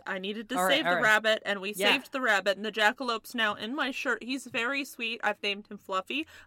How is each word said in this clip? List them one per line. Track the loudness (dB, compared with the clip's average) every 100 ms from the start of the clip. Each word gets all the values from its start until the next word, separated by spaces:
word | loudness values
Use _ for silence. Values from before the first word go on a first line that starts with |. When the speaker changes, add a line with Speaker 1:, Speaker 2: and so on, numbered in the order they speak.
| -6
Speaker 1:
I | -6
needed | -4 -6 -4
to | 2
Speaker 2:
All | 4
right, | 4
Speaker 1:
save |
the | 4
Speaker 2:
all | 2
right. |
Speaker 1:
rabbit, | 4 4 4 0 0
and | -2
we | -2
Speaker 2:
Yeah. | 0 2
Speaker 1:
saved | 2 0
the | -2
rabbit, | 2 2 2 0
and | -2
the |
jackalope's | 2 2 2 -2 -4 -4
now | -2 0 0
in | -6
my | -4 -4
shirt. | -2 -2 -2
He's | -2 -6 -4
very | -4 -2 -2
sweet. | -6 -6 -6 -2
I've | -2 -2
named | -4 -6 -8
him | -16
Fluffy. | -6 -4 -4 -6 -8 -12